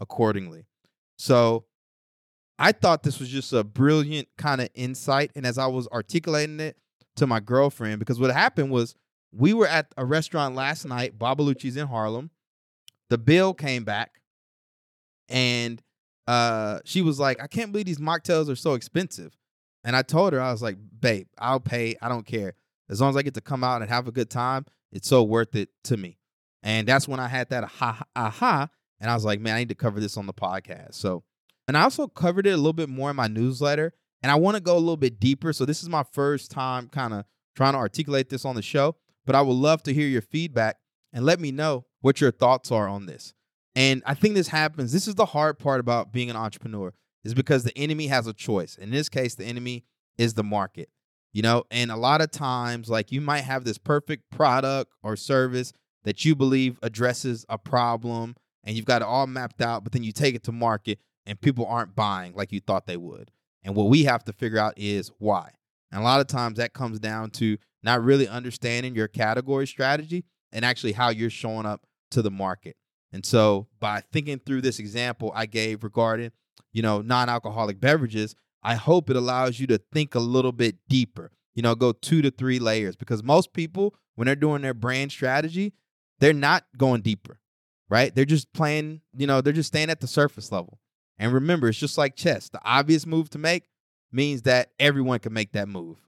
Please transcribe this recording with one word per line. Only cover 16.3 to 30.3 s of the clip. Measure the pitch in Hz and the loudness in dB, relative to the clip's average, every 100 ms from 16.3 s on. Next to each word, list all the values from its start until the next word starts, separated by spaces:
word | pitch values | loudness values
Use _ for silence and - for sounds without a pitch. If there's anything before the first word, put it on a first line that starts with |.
| 120 117 113 107 101 | 2 2 0 -2 -6
she | - 180 | -4 0
was | 165 139 | 2 2
like, | 139 127 | 0 0
"I | 143 | -4
can't | 202 220 | -8 -4
believe | 208 190 | -4 -4
these | 147 | -4
mocktails | 156 170 - 160 147 | -2 -2 0 0 0
are | 127 | -2
so | 160 | -2
expensive." | 127 - 165 180 - 80 - _ _ _ _ | -2 -4 -4 -4 -8 -18 -20 _ _ _ _
And | 117 127 | -2 0
I | |
told | 127 156 196 | 2 2 2
her, | 139 | 2
I | 127 | -2
was | 113 | -4
like, | 117 95 107 113 | -6 -8 -12 -2
"Babe, | 123 104 - - | 0 0 -4 -8
I'll | 117 135 | -2 -2
pay. | - 120 117 113 | -2 -4 -4 -4
I | 117 | -6
don't | 123 107 | -6 -4
care. | 113 98 - _ _ - | -6 -6 -8 _ _ -8
As | 101 | 0
long | 135 | 2
as | 135 | 2
I | |
get | 143 | -2
to | 120 | -6
come | - 135 | -8 -4
out | 127 123 | -2 -2
and | 107 | -2
have | 120 123 | -4 -2
a | |
good | 120 113 | -4 -4
time, | 123 123 131 139 _ _ | -2 -2 -2 -6 _ _
it's | - - | -10 4
so | 131 | 6
worth | 110 113 113 | 6 4 0
it | 107 98 _ | -2 -6 _
to | - 113 | -4 -4
me." | 92 - _ _ _ _ | -4 -14 _ _ _ _
And | 107 110 107 | -2 0 2
that's | 135 135 | 2 2
when | 131 | -4
I | 123 | -4
had | 131 123 | -4 -4
that | 123 | -4
aha, | 104 - 123 110 - | -6 -4 -4 -4 -8
aha, | - 110 - 247 160 143 _ _ _ | -4 -4 0 2 2 0 _ _ _
and | 110 | -2
I | |
was | 117 | 0
like, | 107 104 | 0 0
"Man, | 113 113 | 0 -2
I | |
need | 120 | -2
to | |
cover | 101 120 104 | -2 -2 -2
this | 104 110 | -4 -6
on | |
the | 98 | -10